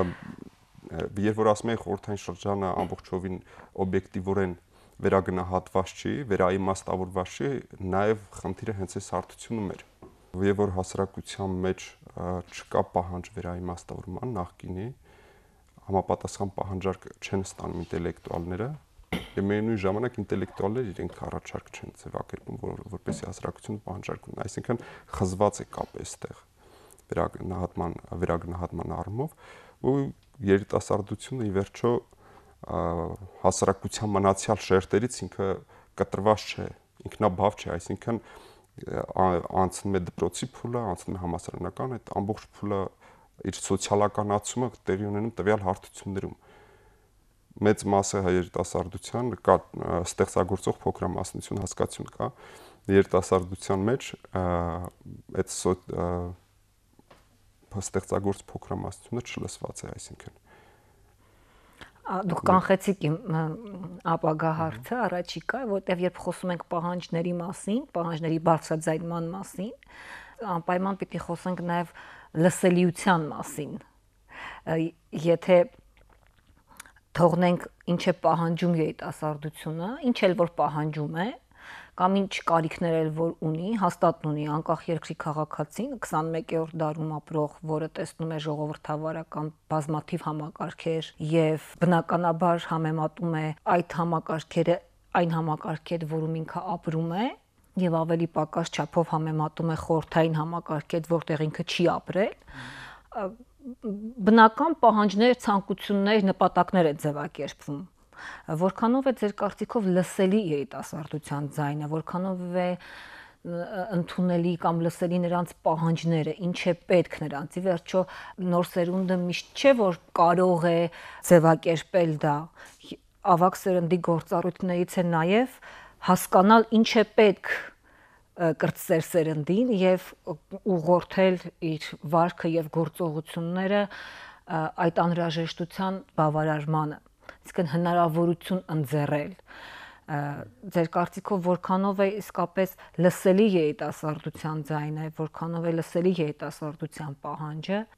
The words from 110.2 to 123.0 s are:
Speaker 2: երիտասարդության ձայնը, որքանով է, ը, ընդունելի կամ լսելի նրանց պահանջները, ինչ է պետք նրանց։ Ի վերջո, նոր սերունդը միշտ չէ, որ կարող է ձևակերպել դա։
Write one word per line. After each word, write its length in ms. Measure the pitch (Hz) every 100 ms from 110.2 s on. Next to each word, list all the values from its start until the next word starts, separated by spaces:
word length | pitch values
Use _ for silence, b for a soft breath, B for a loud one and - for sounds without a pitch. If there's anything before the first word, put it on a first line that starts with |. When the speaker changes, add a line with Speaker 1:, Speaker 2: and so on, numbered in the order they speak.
| 185 214
Speaker 2:
երիտասարդության 1080 | 185 143 131 135 - - 151 151 - 143 147
ձայնը, 400 | 139 143 147 147
որքանով 520 | 160 - 180 190 185 180
է, 180 | 180 180
ը, 920 | 180 - - - - - _ 175 170 - 196 180
ընդունելի 640 | 175 175 - 180 175 170 170
կամ 240 | 180 170
լսելի 400 | 165 - 180 180
նրանց 340 | 175 175 175 -
պահանջները, 760 | 185 160 165 165 165 165 151 -
ինչ 220 | 180 175
է 160 | 185 170
պետք 360 | - 185 - -
նրանց։ 320 | 151 139 156
Ի 120 | -
վերջո, 400 | 190 170 - 185 180 B B -
նոր 280 | 180 175 175
սերունդը 480 | 185 175 185 185 185
միշտ 340 | 175 170 -
չէ, 200 | - 277
որ 260 | 254 196 170 -
կարող 560 | - 170 175 185 170 170
է 120 | 170 170 B B B
ձևակերպել 960 | - 175 160 160 170 160 - 185 165 151
դա։ 200 | 156 147 165 B B B B -